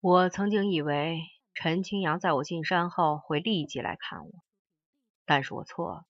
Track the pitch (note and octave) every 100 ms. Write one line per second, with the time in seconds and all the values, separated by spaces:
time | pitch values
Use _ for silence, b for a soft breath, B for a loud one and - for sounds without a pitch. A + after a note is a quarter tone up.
0 | F#3 F3+ F#3 F#3 G3+ G#3 G3+ E3+ D3 C#3+
1 | D3+ E3 E3 _ _ - E3+ E3 F#3 G3+
2 | F3 E3 F#3+ C#3+ D3 E3+ D3+ F3+ F3 -
3 | E3 D3+ - D3 G3 G3+ D3 C3+ - -
4 | - - - F3+ _ _ _ _ _ _
5 | _ _ - D3 C3+ B2 - - E3 F#2